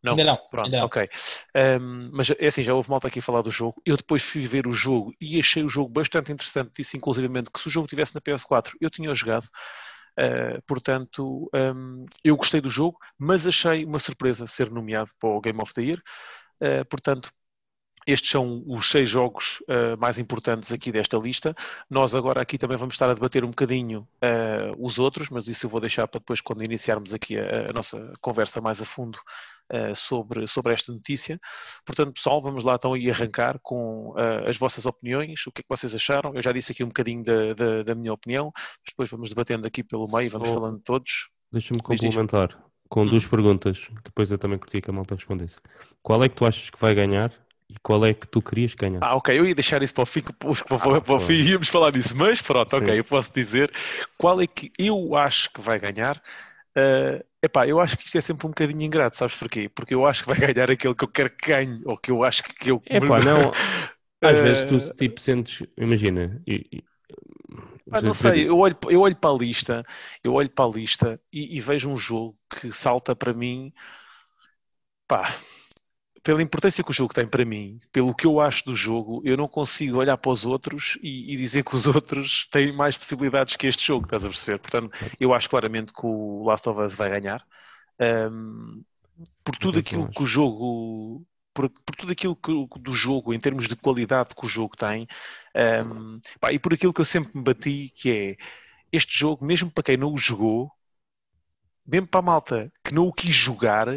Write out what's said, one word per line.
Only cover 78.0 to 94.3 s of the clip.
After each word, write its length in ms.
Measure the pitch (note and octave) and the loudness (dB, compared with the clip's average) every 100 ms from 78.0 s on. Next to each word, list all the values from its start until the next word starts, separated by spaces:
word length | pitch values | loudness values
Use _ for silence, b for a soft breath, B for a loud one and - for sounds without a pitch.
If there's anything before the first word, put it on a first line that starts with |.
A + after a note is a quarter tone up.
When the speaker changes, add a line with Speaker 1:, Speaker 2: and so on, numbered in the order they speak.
| B2+ | 2
Speaker 1:
que 120 | A#2+ E3 | 4 4
eu 140 | D3+ | 6
acho 240 | D3 - - | 4 0 -4
do 80 | |
jogo, 480 | A#2+ G#2 A#2 G#2+ A#2 | -4 -2 -2 -4 -4
eu 120 | C3 C3 | 0 0
não 120 | D3 | 0
consigo 500 | - C#3+ - C#3+ B2 | -2 -4 -4 -2 2
olhar 180 | C3+ C3 | 2 2
para 120 | C3 | 0
os 120 | A#2+ | -2
outros 540 | A2+ C3 - D3 - - | -2 -4 -4 -8 -6 -6
e, 320 | D#3+ C3 C3 | -8 -10 -8
e 20 | C#3 | -6
dizer 280 | B2+ C#3 | -2 -2
que 100 | C3 C3 | 0 0
os 100 | C#3+ | 4
<laughs> 20 | |
outros 600 | C#3+ - C#3 C3+ - - | 2 0 -6 -2 -4 0
têm 220 | C#3+ C#3+ | 2 2
mais 240 | C#3+ C#3+ - | 2 -2 -2
possibilidades 600 | - C3+ C#3 C3+ C3 - | -8 -4 0 2 0 0
que 100 | C3+ | 0
este 200 | B2 - | 0 0
jogo, 200 | C3 G#2 | 0 -2
estás 180 | A2 | -4
a 40 | G2+ | -4
perceber? 300 | - - G2+ | -8 -6 -6
Portanto, 340 | - A#2+ A2+ B G2 B | -2 -4 -4 B -12 B
eu 140 | B2+ | 4
acho 160 | B2 - | 4 4
claramente 420 | C3 A2 A2 A2 | 0 0 -4 -8
que 140 | - A#2 | -6 -6
o 380 | A2 G#2+ G2+ | -4 -6 -2
Last 240 | A2 G#2+ - | 0 0 0
of 120 | G#2+ | -2
Us 140 | G#2 | -4
vai 160 | F#2+ G2+ G2+ | -2 -2 -2
ganhar, 240 | G2 G#2+ _ b b b b _ | -4 -8 _ b b b b _
ahm, 800 | A#2+ A2+ A2 A2+ A2 A2 A2+ A2 - _ _ _ E3 _ | 0 2 -2 -6 -12 -14 -16 -18 -20 _ _ _ -20 _
por 120 | - - | -10 -4
Speaker 3:
Por 80 | F#3+ | 0
Speaker 1:
tudo 120 | E3 | 0
Speaker 3:
acaso 20 | |
Speaker 1:
aquilo 260 | - E3+ D#3+ | -2 -4 -6
Speaker 3:
não 0 | |
Speaker 1:
que 140 | G#2+ | -4
o 40 | C3+ | 0
Speaker 3:
acho. 0 | |
Speaker 1:
jogo, 1000 | B2 C#3+ G#2+ B2 A#2 A2+ A2 A2 C3+ E3+ _ _ | 2 2 0 -4 -4 -6 -10 -12 -14 -18 _ _
por, 160 | - C3+ | -4 -4
por 260 | _ - - | _ -14 -12
tudo 160 | F3+ | -8
aquilo 240 | F3+ F#3+ E3+ | -4 -4 -4
que, 160 | - D#3 B2+ | -4 -4 -4
que 120 | - | -12
do 140 | B2+ | -8
jogo, 400 | B2 B2 C3+ A#2 | -4 0 -2 -2
em 60 | A#2 | -2
termos 280 | C#3 C3+ A2+ | -2 -2 -6
de 80 | A#2+ | -2
qualidade 580 | C3+ B2 G#2+ C3 A#2+ | 0 0 2 0 0